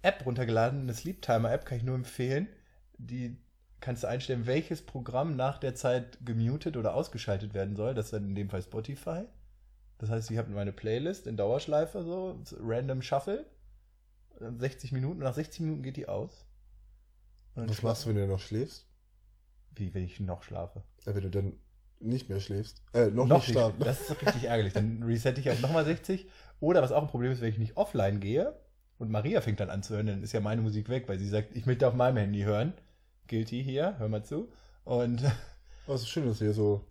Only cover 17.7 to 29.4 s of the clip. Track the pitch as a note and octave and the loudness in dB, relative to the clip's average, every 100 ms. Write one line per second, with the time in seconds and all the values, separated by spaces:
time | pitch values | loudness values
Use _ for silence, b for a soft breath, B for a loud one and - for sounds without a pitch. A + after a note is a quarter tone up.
17.7 | G#2+ A2+ A2 A#2 G#2 G2 F#2 - G#2+ C#3+ | -2 0 -2 0 0 2 -2 -2 -4 -4
18.7 | - _ _ _ _ _ _ _ _ - | -8 _ _ _ _ _ _ _ _ -20
19.7 | - F#2+ F#2+ F2+ - G2 F2 - - F2 | -8 -6 -4 -6 -4 -4 -4 -8 -8 -8
20.7 | - - - - G2+ F#2 F#2+ F#2+ - - | -10 -16 -14 -6 -4 -2 0 -2 -4 -18
21.7 | - - _ A2 B2+ C3 G2 F#2+ G2+ A2 | -20 -20 _ -2 -2 -2 -4 -2 -4 -4
22.7 | - - A#2 A2+ A2 B2+ D#3+ - A#2 F#2 | -10 -2 4 6 6 8 8 8 4 4
23.7 | F2 A2+ C3 - D3+ E3+ B2 A#2 A#2 G2+ | 2 0 0 -4 0 0 0 0 2 2
24.7 | F#2 G#2+ A2+ A#2 A#2 B2+ B2+ C3 A#2+ C3+ | 2 0 0 0 2 2 0 0 0 4
25.7 | E3 D3+ E3 - F#3+ - B B B D3 | 4 4 0 0 -4 -4 B B B 6
26.7 | F3+ B2+ C3+ D3 B2 B2 B2+ A2+ G#2+ A2+ | 6 8 4 2 0 0 2 0 0 -2
27.7 | - G3+ - G2 G2+ G2 B2+ D4+ D4+ - | 0 0 4 4 2 2 2 0 -4 -20
28.7 | _ _ _ A2+ A2 A2+ G#3+ | _ _ _ -2 0 2 2